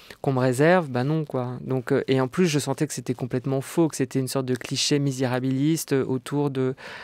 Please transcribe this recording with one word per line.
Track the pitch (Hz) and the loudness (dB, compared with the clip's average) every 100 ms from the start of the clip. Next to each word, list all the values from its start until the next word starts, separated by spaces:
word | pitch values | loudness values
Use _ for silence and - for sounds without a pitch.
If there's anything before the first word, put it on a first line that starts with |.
| - - | -20 -6
qu'on | 143 | -2
me | 127 | 2
réserve, | 131 123 156 185 147 | 2 4 6 6 2
bah | 123 | -2
non, | 135 160 | 0 0
quoi. | 151 131 123 127 | -2 -4 -4 -6
Donc, | 147 131 120 | -4 -2 0
euh, | 135 - | 0 2
et | 131 | 2
en | 131 | 2
plus, | 175 180 | 2 2
je | 143 | 2
sentais | 135 135 151 | 0 -2 -4
que | |
c'était | - 120 | -4 -6
complètement | 123 123 127 139 135 | -6 -4 -4 -2 -2
faux, | - - 160 | -2 0 0
que | - | 0
c'était | 131 135 | -2 -2
une | 127 | -2
sorte | 139 131 | -2 -2
de | |
cliché | 127 - 135 - 147 | -2 -2 -2 0 2
misérabiliste | 143 131 131 127 131 131 147 160 - | 2 0 0 0 0 2 2 0 0
autour | 135 - 127 - 143 143 | 0 0 -2 -2 -2 -2
de, | 135 131 131 - - | 0 -2 -4 -10 -16